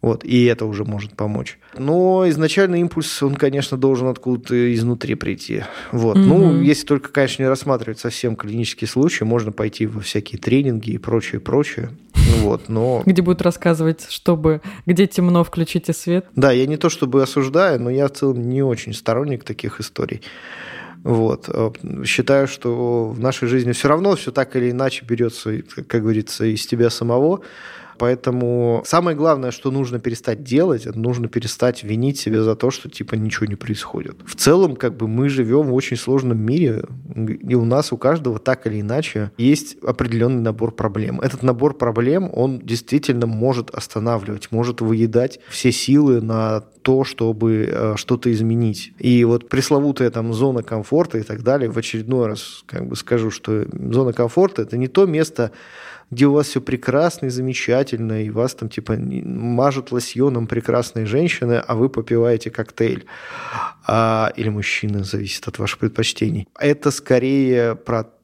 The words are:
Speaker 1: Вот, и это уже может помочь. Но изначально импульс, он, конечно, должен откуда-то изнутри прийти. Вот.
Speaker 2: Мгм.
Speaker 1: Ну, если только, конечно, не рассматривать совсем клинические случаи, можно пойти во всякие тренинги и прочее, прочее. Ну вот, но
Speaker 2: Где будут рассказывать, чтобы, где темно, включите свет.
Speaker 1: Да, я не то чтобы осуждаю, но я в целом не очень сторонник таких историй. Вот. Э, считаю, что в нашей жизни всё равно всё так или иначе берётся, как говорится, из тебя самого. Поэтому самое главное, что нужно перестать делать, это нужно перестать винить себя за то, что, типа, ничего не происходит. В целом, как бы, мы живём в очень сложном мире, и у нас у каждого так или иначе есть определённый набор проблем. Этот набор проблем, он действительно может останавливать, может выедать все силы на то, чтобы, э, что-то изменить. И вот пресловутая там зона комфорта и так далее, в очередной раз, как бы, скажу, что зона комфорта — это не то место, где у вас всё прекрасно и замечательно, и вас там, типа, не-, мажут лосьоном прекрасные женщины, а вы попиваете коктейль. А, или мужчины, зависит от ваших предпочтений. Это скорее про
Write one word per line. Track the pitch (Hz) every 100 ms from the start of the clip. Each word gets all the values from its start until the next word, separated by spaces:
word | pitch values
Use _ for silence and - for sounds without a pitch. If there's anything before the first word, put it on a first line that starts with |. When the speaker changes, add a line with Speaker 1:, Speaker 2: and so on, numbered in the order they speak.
Speaker 1:
Вот, | - 113
и | - 123 120
это | 117
уже | 110 101 107
может | 104 104
помочь. | - 104 107 127 - _ -
Но | 135 170 185 185 185
изначально | 147 156 - 196 175
импульс, | 175 165 156 -
он, | 139
конечно, | 139 143 139 135 131
должен | 135 131 127
откуда-то | 123 - 123 117 123 120
изнутри | 117 117 120 -
прийти. | 110 - 92 - 113 - - -
Вот. | 123 113 147
Speaker 2:
Мгм. | 196
Speaker 1:
Ну, | 170 185 143
если | 139 147 -
только, | 143 -
конечно, | - 135 -
не | 131
рассматривать | 131 147 131 113 110
совсем | 120 - 123
клинические | 113 104 110 113 - 110
случаи, | - 151 -
можно | 110 117 110
пойти | 101 107 -
во | 110 107
всякие | 98 110 101 107
тренинги | - 127 139 117 110
и | 120
прочее, | - 113 - 101
прочее. | - 131 147 - 117 131 -
Ну | - - 117 104
вот, | 113 -
но | 110 120 123
Speaker 2:
Где | - 185
будут | 175 180
рассказывать, | 175 170 175 165 160 160 -
чтобы, | - - 170 156 156 - - -
где | 180 196
темно, | - 180 175
включите | 170 - 165 175 -
свет. | 160 - 175 185
Speaker 1:
Да, | - 135
я | 123 131
не | 151
то | 170
чтобы | - 135 135
осуждаю, | 135 143 131 151 190 135
но | 120
я | 127 139
в |
целом | 139 139 123 120
не | 131
очень | 135 117 -
сторонник | 110 - 113 147 127
таких | - 117 113 -
историй. | 110 - - - - - - - - - - -
Вот. | - 117 113 - -
Э, | - 110 117 - 135 -
считаю, | - 117 139 135
что | - 120 120 120 120 110
в | 117
нашей | 123 127 120
жизни | 127 120
всё | 117 143
равно | 151 196 185
всё | -
так | 143 127 131
или | 123
иначе | 123 135 - 120
берётся, | 120 120 - - 110 - - -
как | 117
говорится, | 110 110 107 -
из | 110 104 -
тебя | 120 117
самого. | - 117 120 147 196 - - - - - -
Поэтому | 120 127 131 123 120 123 120 117 -
самое | 165 175
главное, | 156 160 147 127
что | 117 135
нужно | 135 127 120
перестать | 120 117 - 107
делать, | 135 127 180 127 -
это | 110
нужно | 117 120 113
перестать | 120 113 - 123 120
винить | 107 110 131 139
себя | - 110
за | 110 110
то, | 123
что, | 135 -
типа, | - 104
ничего | 113 107 -
не | 107 101
происходит. | - 107 - - - - -
В | -
целом, | - 170 185 131
как | 123 98
бы, | 110
мы | 113 139
живём | 135 113 131 151
в |
очень | 127 135 120
сложном | - 135 131 113
мире, | 107 143 156 110 - 131 139
и | - 110 - -
у | 123 113
нас | 131 151
у | 113
каждого | 131 160 135 107
так | - 127 113
или | 107
иначе | 104 127 160 - 104 -
есть | 120 147 - - -
определённый | 120 123 117 117 131
набор | 113 110 113
проблем. | - 110 101 107 -
Этот | 131 -
набор | 127 120 143 -
проблем, | 120 113 120 165 190
он | - 127 131
действительно | - 113 - 139 143 120 117
может | 110 123 123 113
останавливать, | - - - 110 117 101 104 -
может | 113 120 117
выедать | 113 113 113 113 127 - -
все | - 127
силы | 117 - 143 147 123
на | 113 113 110 110 - _
то, | - 131
чтобы, | 135 - 113 110 113 110 110
э, | - 110 104
что-то | - 120 120
изменить. | 110 113 117 117 101 - -
И | 127 123 117
вот | 117 120
пресловутая | 127 135 143 143 135 123
там | 113 113
зона | 110 135 127
комфорта | 110 113 104 147 175 113
и |
так | 107 110
далее, | 117 143 120
в | 117
очередной | 113 113 110 131 113
раз, | 107 - - -
как | - -
бы, | 123
скажу, | - 120 110
что | - - 107 - - 127
зона | 117 131
комфорта — | 113 120 - 190 190
это | 104 117
не | 127
то | -
место, | 196 156 156 - 117 - - - - - _
где | 120 139
у |
вас | 143 147
всё | 135
прекрасно | 123 127 127 131 170 - 135
и |
замечательно, | 123 131 123 - 123 139 117 113 110
и | 107
вас | 107 127
там, | - 113
типа, | - -
не-, | 110 123 64
мажут | - 123 117 120 139 135 123
лосьоном | 123 120 120 139 123 113
прекрасные | 117 113 120 117 117 107
женщины, | 120 170 - 120 120 -
а | 113
вы | 131
попиваете | 131 110 117 117 117 110
коктейль. | 110 110 - 117 - - - - - - - - - -
А, | 107 113 113 110 -
или | 110
мужчины, | 104 101 - 107 101
зависит | 98 104 101 - -
от | -
ваших | 101 -
предпочтений. | 113 - 113 - 110 110 101 -
Это | 143 147 147
скорее | 135 - 127 131 139 135 123 117 110
про | - 117 110 _